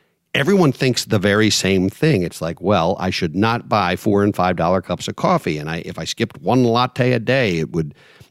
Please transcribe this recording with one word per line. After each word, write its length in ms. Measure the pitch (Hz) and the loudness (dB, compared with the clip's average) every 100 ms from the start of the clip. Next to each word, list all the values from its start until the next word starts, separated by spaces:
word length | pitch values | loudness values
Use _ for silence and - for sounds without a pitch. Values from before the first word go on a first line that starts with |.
| _ _ _ | _ _ _
everyone 380 | 127 139 196 160 | -2 2 4 4
thinks 320 | 120 131 117 | 2 0 -2
the 140 | - 104 | -2 0
very 320 | 101 101 107 | 2 2 2
same 400 | - 95 95 92 | 2 2 2 0
thing. 320 | - 156 117 | 0 0 2
It's 180 | 85 - | -2 -6
like, 180 | 80 87 | -8 -4
"Well, 380 | 87 101 85 - | 0 2 0 -2
I 120 | 92 | -4
should 260 | - 87 80 | -4 -4 0
not 320 | 110 117 - | 0 0 0
buy 280 | 107 90 101 | 0 0 -2
four 280 | 107 101 | 0 2
and 100 | 101 | 2
five 220 | 98 90 87 | 0 0 0
dollar 240 | 85 92 | 0 0
cups 260 | - 87 - | -2 -6 -8
of 80 | |
coffee. 440 | - 175 175 - 76 | -2 0 0 -2 -6
And 100 | 76 | -6
I, 140 | 82 | -8
if 140 | 85 87 | -8 -10
I 60 | |
skipped 360 | 80 - 117 - | -8 -6 -6 -4
one 240 | - 127 | 0 2
latte 480 | 120 117 123 - 127 | 4 2 0 0 0
a 60 | 123 | 0
day, 400 | 107 135 113 85 | 0 0 0 -2
it 140 | 78 | -2
would, 200 | 82 80 - - - - | -4 -4 -8 -20 -20 -20